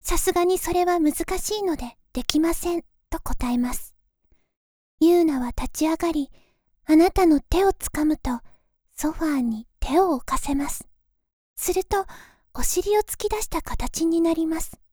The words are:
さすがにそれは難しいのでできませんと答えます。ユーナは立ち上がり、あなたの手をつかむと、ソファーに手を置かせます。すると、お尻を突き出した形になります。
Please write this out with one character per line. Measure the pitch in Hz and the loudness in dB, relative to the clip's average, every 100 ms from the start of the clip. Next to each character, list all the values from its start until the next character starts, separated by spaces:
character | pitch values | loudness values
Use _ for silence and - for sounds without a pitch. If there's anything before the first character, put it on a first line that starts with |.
さ | - 330 | -2 0
す | - | 0
が | 349 | 2
に | 359 370 | 2 0
そ | - | 0
れ | 349 | 0
は | 359 349 | 2 2
難 | 302 - - 370 | 2 0 -4 -4
し | - 427 | -4 -4
い | |
の | 392 294 | -4 -4
で | 247 _ _ | -8 _ _
で | - | -8
き | - 302 | -2 0
ま | 330 | 0
せ | 339 349 339 | -2 -4 -6
ん | - _ _ | -8 _ _
と | - | -8
答 | - - 247 | -4 -4 -2
え | 247 | -2
ま | 247 | -2
す。 | - - _ _ _ _ _ _ _ _ _ _ _ | -6 -12 _ _ _ _ _ _ _ _ _ _ _
ユ | 320 349 | 4 6
ー | |
ナ | 330 269 | 4 0
は | 247 - | -4 -4
立 | 254 - | -6 -2
ち | 311 | -2
上 | 320 | 0
が | 339 | -2
り、 | 311 277 - _ _ _ _ - | -2 -4 -12 _ _ _ _ 4
あ | 311 | 6
な | 359 | 6
た | - 349 | 6 4
の | 285 | 4
手 | - 339 | 2 4
を | 392 | 4
つ | - - | 2 -6
か | - | -2
む | 302 311 | 0 0
と、 | - 240 - _ _ _ _ - | -2 -6 -8 _ _ _ _ -4
ソ | 302 | -4
フ | 311 | -2
ァ | 320 277 | -2 0
ー | |
に | 240 220 - _ | -2 -4 -10 _
手 | - 302 | 0 2
を | 381 | 2
置 | 262 - | 0 -2
か | - | -2
せ | - 277 | 0 -2
ま | 285 | -4
す。 | - - _ _ _ _ _ _ - | -8 -12 _ _ _ _ _ _ -8
す | - | -4
る | 370 | -2
と、 | 370 403 381 - - _ _ | -2 -4 -4 -14 -20 _ _
お | - | -2
尻 | - 359 392 415 | 0 0 2 0
を | |
突 | - - | 0 -6
き | 415 | -6
出 | 427 | -4
し | - | -4
た | 330 | -6
形 | - - 254 - 330 | -4 -4 -4 -2 0
に | 330 | 2
な | 330 | 2
り | 320 320 | 0 -2
ま | 320 | -4
す。 | - - _ | -6 -12 _